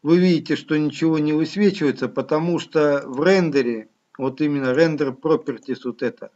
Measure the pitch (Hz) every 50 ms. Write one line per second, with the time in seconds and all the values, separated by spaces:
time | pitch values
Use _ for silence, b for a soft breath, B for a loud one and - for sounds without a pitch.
0 | - 147 165 180 180 185 170 156 - - 151 135 - - 160 151 151 147 - -
1 | 165 160 160 151 151 151 151 151 160 160 - 190 208 196 185 - 156 139 131 -
2 | 131 123 - 139 123 - 156 156 165 175 170 156 - - - 160 147 147 143 143
3 | - 139 127 131 156 180 196 190 175 160 139 139 123 120 117 110 110 _ _ _
4 | _ _ _ - 131 135 131 - 156 147 147 139 135 127 127 147 165 165 156 147
5 | 151 135 127 - - 156 156 151 151 - 120 110 - - 127 - - 127 107 -
6 | 131 120 117 _ - 104 _